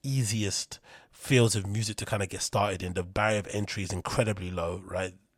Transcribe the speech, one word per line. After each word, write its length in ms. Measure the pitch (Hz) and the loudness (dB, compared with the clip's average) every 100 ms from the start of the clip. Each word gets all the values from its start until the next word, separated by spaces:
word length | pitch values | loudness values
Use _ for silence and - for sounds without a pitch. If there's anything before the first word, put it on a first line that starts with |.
easiest 760 | 139 135 110 110 101 - - - - - - | 0 0 2 2 0 -2 -6 -12 -18 -20 -20
fields 440 | - - 131 117 107 | -16 4 6 8 4
of 120 | 98 | 0
music 300 | 107 107 107 | -2 -2 -4
to 80 | - | -2
kind 180 | 107 | -2
of 60 | 95 | -2
get 120 | - | -4
started 400 | - 101 101 92 | 0 2 2 0
in, 120 | 92 | -2
the 100 | 90 | -4
barrier 360 | 90 98 107 107 | -4 0 2 2
of 80 | 95 | 0
entry 320 | 104 101 - | -4 -2 -4
is 80 | 92 | -4
incredibly 580 | 92 - - 110 98 90 | -4 -2 0 0 -2 -4
low, 320 | 90 85 92 92 | -4 -4 -4 -6
right? 280 | 92 92 92 _ | -4 -4 -8 _